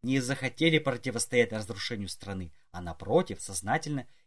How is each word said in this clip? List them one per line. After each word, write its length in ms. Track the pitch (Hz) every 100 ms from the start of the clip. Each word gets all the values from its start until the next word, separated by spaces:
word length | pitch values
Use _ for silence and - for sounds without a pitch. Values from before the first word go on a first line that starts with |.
не 180 | 120 135
захотели 580 | 123 135 131 - 165 156
противостоять 720 | 139 120 131 117 - 123 113
разрушению 560 | 107 107 101 - 110 98
страны, 460 | - 98 95 85 - _
а 100 | 90
напротив, 600 | 87 - 98 151 185 92
сознательно 640 | - 95 98 151 151 143 - _